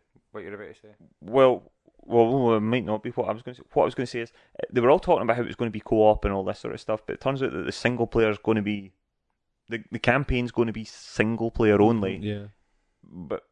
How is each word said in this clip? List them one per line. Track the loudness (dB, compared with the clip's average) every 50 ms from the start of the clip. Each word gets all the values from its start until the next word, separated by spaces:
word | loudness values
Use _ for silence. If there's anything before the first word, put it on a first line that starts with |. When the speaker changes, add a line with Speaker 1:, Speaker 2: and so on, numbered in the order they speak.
| _ _ _ _ _ _
Speaker 1:
what | -18 -16
you're | -16 -14 -14
about | -16 -16 -18 -20
to | _
say. | -20 -20 -20 _ -20 _ _ _
Speaker 2:
Well, | -10 -2 4 6 6 6 6 2 -2 _ _ _ _ _ _ _
well, | -8 0 4 4 4 6 4 2 2 2 2
it | 2
might | 2 0 -2 -2 -2
not | -2 -4 -6 -6
be | -6
what | -6 -6 -4 -4
I | -6
was | -8
gonna | -10 -16 -18
say. | -18 -18 -4 0
What | 0 0
I |
was | 0 0
gonna | -4 -6 -6
say | -6 -8
is, | -10 -10 _ _ _ _ _ -12
uh, | -10 -4
they | 0 2
were | 4 6
all | 4 4
talking | 4 2 0 2 2
about | 0 0
how | 0 -2
it | -6
was | -6 -6
gonna | -6 -6
be | -6 -8
co-op | -4 0 2 4 6 6 4 4 0
and | -4 -4
all | -4 -4
this | -6 -8 -8
sort | -8 -10 -10
of | -8
stuff, | -6 -6 -6 -6 -6
but | -8 -10
it | -6
turns | -4 -4 -4 -2 -4
out | -4
that | -4 -4 -6
the | -6 -6
single | -4 -2 -2 -2 -2 -2 -2
player | 0 2 2 2
is | 0 -2
gonna | -2 0 0 0
be | 0 -4 -6 -6 -8 -12 -20 _ _ _ _ _ _ _ _ _ _ _ _ _ _ -12
the, | -12 -12 -10 _
the | -12 -4
campaign's | 0 0 0 0 0 -2 -2 -2 -2 -2
gonna | 0 0 0 0 -2
be | -6 -10
single | -14 -16 -20 -20 -6 -2 -2 0 0 0 -2 -4 -4
player | -2 2 4 4 6 6
only. | 6 6 4 2 -2 -4 -6 -6
Speaker 3:
Yeah. | -8 -8 -8 -10 -12 -16 -20 _ _ _ _ _ _ _ _ _ _ _
Speaker 2:
But, | -18 -16 -12 -10 -10 -10 -12 _